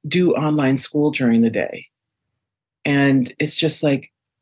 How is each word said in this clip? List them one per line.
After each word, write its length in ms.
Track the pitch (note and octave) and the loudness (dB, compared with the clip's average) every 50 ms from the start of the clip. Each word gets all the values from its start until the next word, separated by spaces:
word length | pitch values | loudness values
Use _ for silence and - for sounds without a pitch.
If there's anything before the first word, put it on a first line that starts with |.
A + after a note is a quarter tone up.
| - | -8
do 260 | D3+ D3+ F3+ F3+ E3+ - | -4 0 0 2 2 0
online 420 | - D3+ D3+ D3+ D3+ C#3 C3 C3+ C3 | 0 0 0 0 0 2 0 0 0
school 320 | - - - D3+ D3 D3+ | -2 -4 -2 0 0 0
during 300 | D3 - C3+ A#2+ A#2 A2+ | -2 0 0 2 2 4
the 100 | A#2 A2+ | 2 2
day. 360 | A2 G2+ C#2+ - - - - _ _ _ _ _ _ _ _ _ _ _ _ _ _ _ _ _ _ _ _ | 0 -2 -4 -6 -8 -14 -18 _ _ _ _ _ _ _ _ _ _ _ _ _ _ _ _ _ _ _ _
And 500 | D3 C#3+ C#3+ C#3 C#3 C3+ C3+ B2 - - - | 0 0 2 2 4 2 2 0 -2 -4 -6
it's 180 | D3+ D3+ - | -6 -4 -2
just 260 | - E3 D#3 - - | -2 -2 -2 -2 0
like, 300 | - D3 C#3 C3+ - - _ _ _ _ _ _ | 0 0 -2 -2 -4 -12 _ _ _ _ _ _